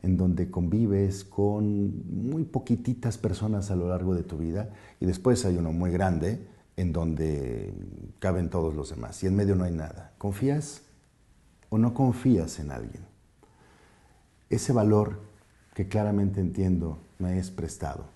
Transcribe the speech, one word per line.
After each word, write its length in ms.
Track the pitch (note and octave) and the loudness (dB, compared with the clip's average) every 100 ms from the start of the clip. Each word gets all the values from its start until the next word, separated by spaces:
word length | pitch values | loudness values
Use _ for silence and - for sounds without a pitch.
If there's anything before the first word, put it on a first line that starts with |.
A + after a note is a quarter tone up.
en 140 | F#2+ F#2 | 2 2
donde 340 | F#2 F2+ F2+ | 4 2 0
convives 720 | - F2 G#2 A2+ G2 G2 G2 | -2 0 2 4 4 2 0
con 1040 | - - G2+ G#2 G#2+ G#2 G2+ - - - A2+ | -8 0 0 2 0 2 0 -2 -6 -4 -4
muy 160 | D#3 | -2
poquititas 760 | E3 C#3+ - A#2+ - A#2+ A#2+ G#2 | -2 -4 0 -2 0 -4 -4 -2
personas 520 | A2 F#2 G#2+ G#2 G2+ | -2 -2 -2 -2 0
a 60 | F2+ | -2
lo 120 | F2 | 0
largo 260 | F2+ F2+ | 0 0
de 100 | F2+ | 0
tu 120 | E2+ D#2+ | -2 -4
vida 340 | E2 F2 A2 - - - | -4 -4 -6 -12 -20 -2
y 60 | F#2 | 0
después 380 | F2+ B2+ A#2 | 2 4 4
hay 120 | G2 F2 | 2 2
uno 160 | E2 | 0
muy 180 | E2 F2+ | 0 0
grande 560 | F2 F#2+ E2+ E2 A#2 - - _ - | 2 2 2 0 -4 -8 -20 _ -4
en 160 | F2+ | -2
donde 800 | D#2+ E2 D#2 D#2+ D2 C2 A1+ G1+ G1+ G1+ G1+ - - | 0 0 0 -2 -2 -4 -6 -8 -10 -12 -14 -16 -4
caben 320 | F#2+ F2+ E2+ | -2 0 0
todos 240 | F2+ D#2+ | 0 -2
los 160 | D2+ C#2 | -2 -6
demás 320 | - A#1 - | -8 -12 -4
y 60 | F#2+ | 0
en 80 | F#2+ | 2
medio 180 | G2+ | 4
no 100 | F#2+ | 2
hay 80 | F2+ | 2
nada. 400 | E2 D#2 - - - | -2 -6 -12 -18 -8
¿Confías 640 | G2+ G2 C3 D3 D3+ - - - _ _ _ _ _ _ _ | -6 -2 0 0 -2 -12 -20 -20 _ _ _ _ _ _ _
o 80 | A2 | 2
no 160 | A#2 | 4
confías 640 | A#2 C3 A#2+ C3+ A2 D#2+ - | 4 2 4 4 4 4 -4
en 140 | D2 | -8
alguien? 320 | B1+ A1 - F#2 _ _ _ - _ - - _ _ _ _ _ _ _ | -8 -10 -12 -18 _ _ _ -20 _ -20 -20 _ _ _ _ _ _ _
Ese 220 | G#2+ - | -2 2
valor 480 | A#2+ G#2+ G#2+ G#2 G#2 - - _ _ _ | 4 6 6 4 -2 -12 -20 _ _ _
que 140 | - F#2+ | -6 -2
claramente 520 | G#2+ G#2 G#2 G2 F#2+ | 0 0 2 0 0
entiendo 580 | F#2 - F#2+ F2+ E2 D#2 - _ | -2 0 0 2 0 -8 -14 _
me 200 | F2+ F#2 | -2 -2
es 120 | F#2 | -4
prestado. 560 | - E2 - D2+ C2+ - | -6 -10 -6 -8 -8 -14